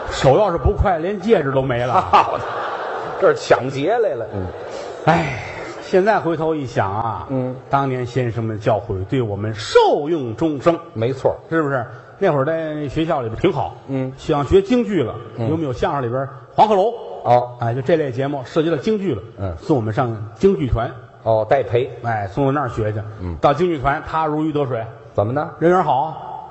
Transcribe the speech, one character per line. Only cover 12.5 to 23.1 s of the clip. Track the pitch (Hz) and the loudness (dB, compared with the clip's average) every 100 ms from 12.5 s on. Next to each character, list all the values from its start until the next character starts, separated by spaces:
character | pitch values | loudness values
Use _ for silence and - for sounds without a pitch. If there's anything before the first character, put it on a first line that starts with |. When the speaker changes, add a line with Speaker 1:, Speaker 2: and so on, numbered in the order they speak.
| 160 160 151 147 | 0 -4 -6 -4
Speaker 1:
学 | 131 | -2
校 | 160 156 | 0 0
里 | 117 | -2
边 | 110 | 0
挺 | 175 | 0
好。 | 147 90 - - | 0 -4 -8 -6
Speaker 2:
嗯。 | 135 131 131 | -4 -4 -6
Speaker 1:
想 | - 147 | -2 -2
学 | 139 185 | 4 2
京 | 196 247 | 4 2
剧 | 208 196 | 2 0
了， | 104 - - 120 | 0 -4 -10 -4
Speaker 2:
嗯。 | 113 | -2
Speaker 1:
有 | 160 | 0
没 | |
有 | 151 | -2
相 | 120 196 | -2 -2
声 | 143 | -2
里 | 123 | -2
边 | 127 135 - - | -2 -4 -10 -4
黄 | - 208 | 4 4
鹤 | 208 | 6
楼？ | 208 - - - | 2 -2 -8 -6
Speaker 2:
哦。 | - 120 120 - | 4 4 4 -2
Speaker 1:
哎， | 117 | -4
就 | 123 | -2
这 | 135 165 | 2 2
类 | 147 | 2
节 | 120 135 | -2 -4
目 | 143 | -4
涉 | 120 170 | -2 0
及 | 156 | 2
到 | 165 | 0
京 | - 220 | 0 0
剧 | 190 | 0
了。 | 113 - - | -2 -6 -8
Speaker 2:
嗯。 | 95 80 | -6 -6
Speaker 1:
送 | - 131 | 0 0
我 | |
们 | 110 | 2
上 | 107 123 110 107 - | 0 -2 -2 -8 2
京 | 196 185 | 2 4
剧 | 135 | 0
团。 | 110 117 - - - | 0 -2 -6 -18 -6
Speaker 2:
哦， | 107 110 107 | 0 2 4
代 | 139 | 2
培。 | 123 123 131 - | 2 0 0 -4
Speaker 1:
哎， | 117 110 101 | -4 -4 -4
送 | - | 0
到 | 139 | 0
那 | 143 | 0
儿 | 131 | -2
学 | - 107 | -2 -2
去。 | 104 104 | -4 -8